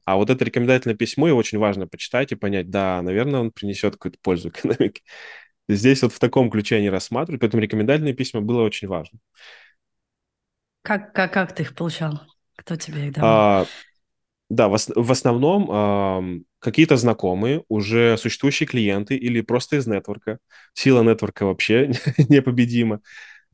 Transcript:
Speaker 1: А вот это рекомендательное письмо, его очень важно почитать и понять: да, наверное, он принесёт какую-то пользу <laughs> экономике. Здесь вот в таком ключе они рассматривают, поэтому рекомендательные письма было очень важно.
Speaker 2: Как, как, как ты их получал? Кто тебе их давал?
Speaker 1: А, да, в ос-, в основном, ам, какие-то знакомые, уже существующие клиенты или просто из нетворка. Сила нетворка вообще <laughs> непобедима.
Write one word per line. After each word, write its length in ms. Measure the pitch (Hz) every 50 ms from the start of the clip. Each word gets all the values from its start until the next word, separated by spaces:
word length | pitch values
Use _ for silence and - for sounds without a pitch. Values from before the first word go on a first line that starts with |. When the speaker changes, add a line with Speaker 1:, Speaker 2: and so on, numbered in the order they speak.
| -
Speaker 1:
А 100 | - 95
вот 140 | 98 107 110
это 160 | 131 131 120
рекомендательное 500 | 113 - 123 120 123 131 127 - 120 110
письмо, 320 | 107 120 - - - 151
его 120 | 170 147 120
очень 180 | 110 - -
важно 300 | 104 107 104 98 98 92
почитать 440 | 85 - - - - - 123 139 - 127
и 20 |
понять: 340 | - - 101 101 95 90 90
да, 320 | 92 101 98 95 92 90
наверное, 380 | 87 90 95 104 123 143 139 131
он 120 | 117 113
принесёт 420 | - - - 101 98 - - 101 -
какую-то 260 | - - 90 - _
пользу 280 | - 95 92 85 90 82
<laughs> 0 |
экономике. 520 | - - - - - - - 208 - - _ _ - - - - - - - _ _ _ _ -
Здесь 340 | 104 98 107 131 135 135 -
вот 100 | 117 -
в 60 | -
таком 300 | - - - 139 127 113
ключе 260 | 104 107 101 - 120
они 120 | 107 101 101
рассматривают, 520 | 95 92 - - 117 123 156 170 156 123
поэтому 200 | - 107 110 113 107
рекомендательные 500 | 104 - 110 107 117 139 156 156 143 131
письма 280 | - 127 - - 113
было 200 | 104 110 120 120 113
очень 240 | 107 - - -
важно. 320 | 95 95 82 76 - - 113 _ _ _ _ - - - - - _ _ _ _ _ _ _ _ _ _ _ _ _ _ _ _ _ _ _ _ _ _ _ -
Speaker 2:
Как, 300 | - 214 196 202 - -
как, 200 | - 185 180 -
как 200 | 196 185 - -
ты 80 | - 156
их 120 | - -
получал? 460 | - 170 165 160 - 160 156 147 147 - _ _ _ _ _ _
Кто 200 | - - - 170
тебе 320 | 160 - - 151 147 143
их 60 | 143 139
давал? 180 | 156 143 110
Speaker 1:
А, 360 | 113 110 104 104 101 95 90 - - - - _ _ _ _ _ _ _ _ _ _ _ _ -
да, 180 | 110 117 117 101
в 40 | -
ос-, 180 | 110 - - -
в 160 | 113 120 120
основном, 580 | 131 127 - 139 117 120 135 156 190 202 196 -
ам, 720 | 101 104 104 101 101 101 98 98 95 92 92 92 90 85 - _ _ _
какие-то 380 | - 120 107 - 160 156 151
знакомые, 640 | 123 117 120 110 - - 92 92 92 107 123 - - -
уже 500 | - 110 107 101 101 113 117 117 117 117
существующие 500 | 110 - 117 - - - 139 135 - 156
клиенты 480 | - - 123 110 101 98 98 104 - 139
или 260 | - 117 123 120 113
просто 360 | 110 - 120 123 - - 151
из 100 | 143 123
нетворка. 520 | 113 104 98 - - 101 - - - 107 - _ _ _ - - _ -
Сила 300 | - - 135 131 123 113
нетворка 420 | 117 110 107 - 98 - - 104
вообще 460 | 98 92 - - - 107 120 139 143
<laughs> 380 | 120 - - 151 - - 147 -
непобедима. 720 | 147 139 127 131 123 120 120 120 120 120 117 113 107 104 _ - - - - - - _ _ _